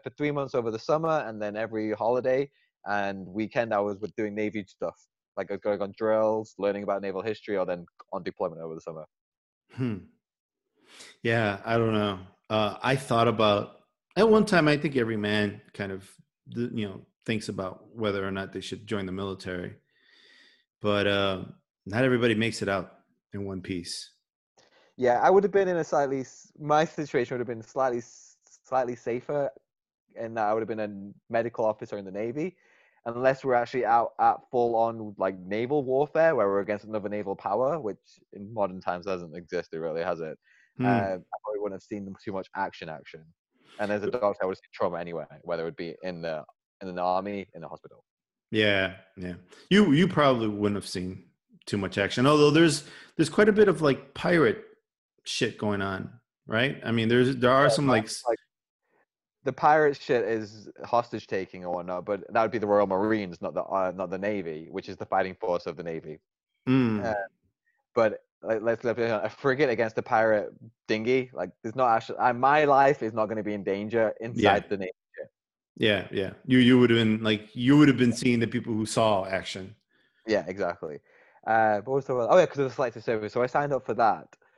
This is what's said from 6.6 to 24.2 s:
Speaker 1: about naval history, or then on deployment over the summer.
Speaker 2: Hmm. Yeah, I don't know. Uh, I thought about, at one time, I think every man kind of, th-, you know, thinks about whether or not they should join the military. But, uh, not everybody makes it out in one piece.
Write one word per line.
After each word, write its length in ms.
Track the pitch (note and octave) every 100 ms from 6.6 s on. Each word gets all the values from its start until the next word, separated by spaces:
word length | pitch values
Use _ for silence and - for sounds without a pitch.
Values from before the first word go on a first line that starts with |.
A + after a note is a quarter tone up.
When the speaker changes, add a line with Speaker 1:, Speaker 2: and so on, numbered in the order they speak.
| G2 G2+
Speaker 1:
about 220 | G2+ G2
naval 180 | G2 F#2+
history, 340 | G#2+ G#2+ - G2
or 80 | F#2
then 180 | F2 E2+ _ -
on 120 | F#2+
deployment 380 | F2+ - F#2 D#2+
over 120 | E2
the 80 | D#2+
summer. 240 | - D#2+ D#2 _ _ _ _ _ _
Speaker 2:
Hmm. 240 | - B2+ G2 F2 _ _ _ _ _ _ _ _ - - _
Yeah, 360 | A#2 A#2 G#2+ G2
I 140 | A2+ A#2
don't 160 | A2+
know. 260 | G#2+ G#2 F#2+ F#2 _ _
Uh, 280 | A2 G#2 F#2+
I 140 | A#2+ C#3
thought 320 | - A#2 A#2
about, 500 | G#2+ G#2+ G2+ - - _ _ _ F3
at 100 | A3+
one 180 | G#3+ -
time, 220 | F3+ D3+
I 100 | D3
think 180 | D3+ C3+
every 200 | A2+ A2
man 440 | G#2 G#2 G#2 G2+ -
kind 180 | - G2+
of, 180 | F#2+ F#2+ - _ _ C3
th-, 180 | A#2 A#2+
you 140 | A#2 G#2
know, 180 | - - _ -
thinks 240 | A2 -
about 460 | G2 F#2 - - A#2
whether 320 | G#2+ G2 G2
or 40 |
not 200 | G2 F#2+
they 100 | G2
should 260 | - F#2+ G#2
join 180 | G#2+ F#2+
the 60 |
military. 640 | F#2 G2 F#2 F#2+ F2+ G2 G#2 _ _ _ _ _ _ _ _ _ _
But, 260 | G#2 G2+ G2+
uh, 380 | G2+ G2 F#2 F#2 - _ _ G2
not 180 | A2
everybody 320 | C3 B2 A#2+ G#2+
makes 260 | A2+ A2
it 60 | G2
out 240 | G2 F2 - _ _ _
in 120 | G2+ G2
one 160 | F#2+
piece. 500 | F#2 F#2 E2+ - - _